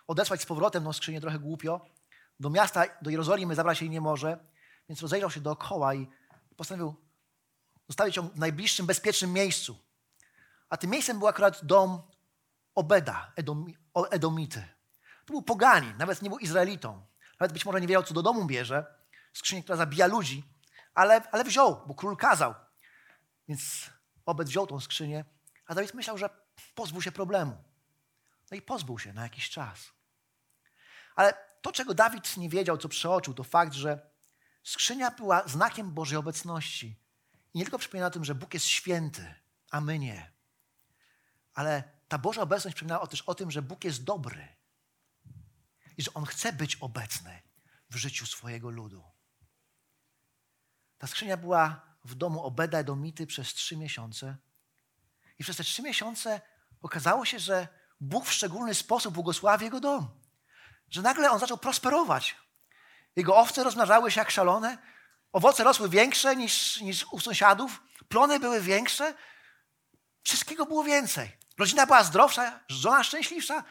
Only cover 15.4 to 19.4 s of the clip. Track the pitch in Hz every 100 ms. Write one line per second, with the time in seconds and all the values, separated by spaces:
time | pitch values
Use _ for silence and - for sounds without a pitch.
15.4 | - 208 240 185 120 104 175 185 196 262
16.4 | 180 175 185 185 113 98 - _ - -
17.4 | 180 160 202 190 175 185 180 160 185 233
18.4 | 165 127 120 143 151 _ _ _ _ -